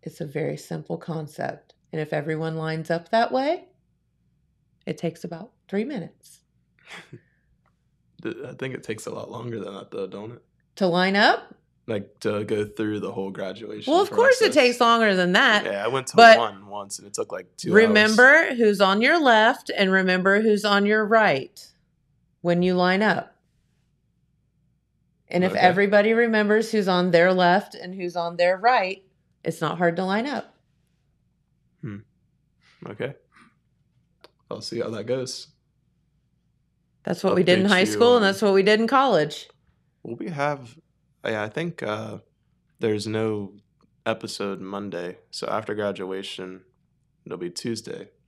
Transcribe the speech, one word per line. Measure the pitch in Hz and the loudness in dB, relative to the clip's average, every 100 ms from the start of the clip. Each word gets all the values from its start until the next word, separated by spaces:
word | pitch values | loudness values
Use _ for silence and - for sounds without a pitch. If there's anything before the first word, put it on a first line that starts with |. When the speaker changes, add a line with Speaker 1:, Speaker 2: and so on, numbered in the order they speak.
Speaker 1:
It's | - - | -16 -14
a | 156 | -10
very | 147 147 151 | -6 -6 -8
simple | - 165 151 165 | -10 -12 -10 -12
concept. | - 160 151 - - - _ _ _ | -8 -10 -10 -8 -10 -10 _ _ _
And | 160 | -10
if | 151 | -6
everyone | 151 147 156 160 160 | -6 -6 -6 -6 -6
lines | 160 160 156 | -6 -8 -4
up | 170 170 | -6 -2
that | 226 233 | -2 0
way, | 262 269 359 - _ _ _ _ _ _ _ _ _ _ _ - | -2 -2 -4 -8 _ _ _ _ _ _ _ _ _ _ _ -12
it | 156 | -8
takes | 170 165 | -8 -8
about | 170 165 214 _ _ | -16 -16 -18 _ _
three | 196 | -8
minutes. | 226 269 160 _ _ - _ _ _ _ _ - - | -6 -8 -12 _ _ -20 _ _ _ _ _ -20 -20
Speaker 2:
<laughs> | - _ _ _ _ _ _ _ _ _ _ | -20 _ _ _ _ _ _ _ _ _ _
Th-, | 117 113 131 | -12 -12 -14
I | |
think | 127 131 127 | -12 -10 -10
it | |
takes | - 107 - | -12 -12 -10
a | |
lot | - - | -12 -12
longer | 120 123 113 | -12 -12 -10
than | 98 | -12
that, | 98 - | -14 -14
though, | - 95 | -12 -12
don't | 98 107 | -12 -16
it? | 117 _ _ _ - | -18 _ _ _ -4
Speaker 1:
To | 190 | 0
line | 170 185 196 | 2 0 2
up? | 233 427 - - _ _ - | 2 2 -4 -20 _ _ -8
Speaker 2:
Like, | 110 101 _ | -8 -8 _
to | 110 104 95 | -4 -4 -4
go | 107 104 | -4 -4
through | - 107 104 | -4 -4 -4
the | 98 | -6
whole | 95 95 | -8 -10
graduation | 95 95 98 107 107 - | -8 -10 -12 -14 -12 0
Speaker 1:
Well, | 330 | 0
of | 403 | 0
course | - 508 494 | 2 4 4
it | 440 | 2
Speaker 2:
process. | 254 | 4
Speaker 1:
takes | 247 240 | 2 4
longer | 233 233 220 190 | 2 4 2 2
than | 180 | 2
that. | 190 262 208 - | 4 4 2 0
Speaker 2:
Yeah, | 101 | -4
I | 107 | -2
went | 131 131 | -4 0
to | - | 8
Speaker 1:
But | 233 220 | 10 10
Speaker 2:
one | 113 98 98 | 6 -6 -14
once, | 101 98 - | -14 -12 -14
and | 101 | -14
it | |
took, | - 110 | -8 -8
like, | 92 92 - | -8 -14 -12
two | - | 2
Speaker 1:
remember | 196 220 214 214 220 254 302 330 | 4 6 6 4 6 8 8 4
Speaker 2:
hours. | 240 | 2
Speaker 1:
who's | 220 202 | 0 4
on | 190 196 | 2 4
your | 247 339 | 2 4
left | 285 220 220 - - - | 6 6 4 2 -6 -2
and | 190 | 2
remember | 190 185 185 185 202 | 2 2 2 2 2
who's | 220 208 | 2 0
on | 208 202 202 | 2 2 2
your | 214 208 | 0 2
right | 226 208 135 131 - - _ _ _ _ _ _ _ | 4 4 2 -4 -18 -20 _ _ _ _ _ _ _
when | 175 175 | -2 0
you | 180 180 | 2 2
line | 180 190 | 2 2
up. | 214 175 - _ _ _ _ _ _ _ _ _ _ _ _ _ _ _ _ _ _ _ _ | 0 -2 -4 _ _ _ _ _ _ _ _ _ _ _ _ _ _ _ _ _ _ _ _
And | 175 | -2
if | 180 | 0
Speaker 2:
Okay. | 190 | 4
Speaker 1:
everybody | 185 180 202 208 208 | 4 4 4 4 4
remembers | 226 233 220 208 214 220 | 2 2 2 2 2 2
who's | 220 190 | -2 0
on | 180 180 | 0 4
their | 170 175 | 4 4
left | 185 175 185 202 - | 4 4 2 0 -16
and | 180 190 | -16 -10
who's | 180 175 | -8 -6
on | 170 170 | -8 0
their | 175 185 | 0 2
right, | 220 247 185 190 _ _ _ _ | 2 2 0 -8 _ _ _ _
it's | - 160 | -10 -6
not | 156 165 | -6 0
hard | 175 170 | -2 0
to | 185 | -2
line | 202 262 | -2 -4
up. | 262 - _ _ _ _ _ _ _ _ _ _ _ _ _ | -8 -10 _ _ _ _ _ _ _ _ _ _ _ _ _
Speaker 2:
Hmm. | - 101 - _ _ _ _ _ _ _ - | -14 -14 -18 _ _ _ _ _ _ _ -18
Okay. | 104 131 143 _ _ _ _ _ _ _ _ _ _ - _ _ | -10 -10 -10 _ _ _ _ _ _ _ _ _ _ -20 _ _
I'll | 107 | -14
see | 104 117 | -10 -8
how | 113 | -8
that | 110 117 | -8 -6
goes. | 131 127 - - _ _ _ _ _ _ _ _ _ _ _ _ _ _ _ | -6 -6 -12 -16 _ _ _ _ _ _ _ _ _ _ _ _ _ _ _
Speaker 1:
That's | - 180 | -8 -4
what | 190 | 0
we | 190 | 0
did | 175 180 | 4 4
in | 190 | 4
Speaker 2:
Update | |
Speaker 1:
high | 185 | 2
Speaker 2:
you | 185 | 2
Speaker 1:
school, | - 233 247 | 2 4 4
and | 196 | 2
Speaker 2:
on | |
Speaker 1:
that's | 196 | 0
what | 214 | 2
we | 196 | 2
did | 196 214 | 4 2
in | 226 | 2
college. | 262 269 185 151 - - _ _ _ _ _ | 0 2 2 0 -6 -18 _ _ _ _ _
Speaker 2:
Well, | - 117 | -16 -12
we | 214 | -10
have, | 147 143 143 120 - _ _ _ _ - | -4 -4 -6 -12 -20 _ _ _ _ -8
yeah, | 110 | -6
I | 107 | -6
think, | 151 170 165 | -8 -8 -8
uh, | - 107 110 110 _ _ _ _ _ _ | -8 -8 -10 -16 _ _ _ _ _ _
there's | 117 104 107 | -4 -2 -4
no | 110 110 107 98 101 _ _ _ _ - | -4 -4 -4 -8 -16 _ _ _ _ -6
episode | 113 107 - 98 95 | -6 -8 -8 -6 -6
Monday, | 95 101 101 87 87 90 _ | -10 -10 -10 -10 -10 -12 _
so | - - | -12 -6
after | 104 107 | -6 -6
graduation, | 104 104 95 95 95 98 - 92 92 _ _ _ _ _ _ - | -6 -6 -6 -8 -10 -10 -14 -14 -16 _ _ _ _ _ _ -14
it'll | 87 | -10
be | 87 | -10
Tuesday. | - 123 110 107 - - _ | -10 -8 -10 -10 -16 -16 _